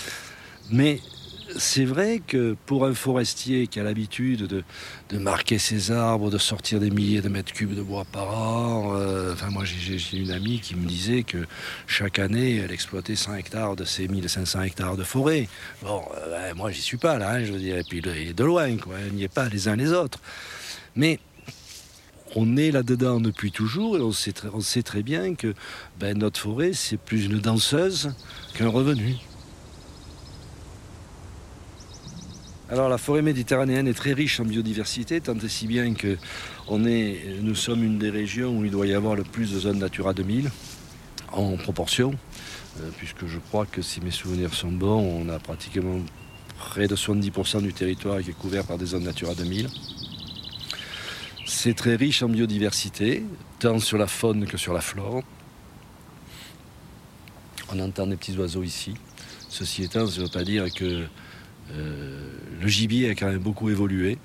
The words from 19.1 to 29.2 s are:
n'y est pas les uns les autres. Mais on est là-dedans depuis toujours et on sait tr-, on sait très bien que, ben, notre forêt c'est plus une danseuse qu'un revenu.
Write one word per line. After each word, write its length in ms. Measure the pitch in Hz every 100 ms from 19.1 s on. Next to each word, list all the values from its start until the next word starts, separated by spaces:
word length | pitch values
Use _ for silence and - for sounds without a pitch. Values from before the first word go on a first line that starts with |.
n'y 100 | 101
est 100 | 98
pas 140 | - 127
les 200 | 101 98
uns 80 | 107
les 160 | 143
autres. 280 | 180 143 - - - - - - - - 113
Mais 240 | 156 156 - - - - - - - - - - - 110
on 220 | 113 127
est 140 | 156
là-dedans 480 | 139 123 123 127 120
depuis 320 | 113 - 104
toujours 460 | - 107 147 226 190
et 40 |
on 100 | 113
sait 200 | 98 -
tr-, 220 | - 101
on 80 | 104
sait 220 | 101 123
très 200 | 113 104
bien 320 | 110 160 190 170
que, 180 | 113 98 - - - -
ben, 180 | 101 104
notre 220 | 104 -
forêt 340 | 104 113 175
c'est 240 | 185 - 107
plus 280 | - 110 101
une 140 | 107
danseuse 760 | 113 113 - 143 190 175 147 127 - - - -
qu'un 140 | 117
revenu. 480 | 117 135 135 110 127